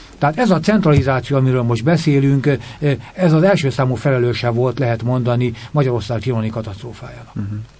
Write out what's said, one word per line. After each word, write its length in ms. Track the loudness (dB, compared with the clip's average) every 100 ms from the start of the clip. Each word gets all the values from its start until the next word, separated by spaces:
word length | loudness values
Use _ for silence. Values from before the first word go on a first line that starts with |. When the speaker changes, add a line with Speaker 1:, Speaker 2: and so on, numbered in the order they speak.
| -20 -2
Speaker 1:
Tehát 200 | -2 2
ez 120 | 2
a 100 | 2
centralizáció, 760 | 2 2 4 4 4 0 0 0
amiről 260 | 2 2
most 220 | 0 0
beszélünk, 640 | 2 2 2 2 4 2 2
ö, 440 | -2 -4 -4 -2 -2 -6
ez 180 | -2 2
az 100 | 4
első 280 | 4 2 0
számú 240 | 0 0
felelőse 540 | 0 0 2 0 0 -2
volt, 300 | 0 0 0
lehet 240 | -2 -2
mondani, 500 | -2 -2 0 0 -2 -4 -4
Magyarország 500 | -2 0 0 -2 -4
trianoni 300 | -2 -2 -2
katasztrófájának. 840 | -6 -8 -12 -14 -16 -16 -18 -14
Speaker 2:
Mhm. 100 | -10 -8 -8 -12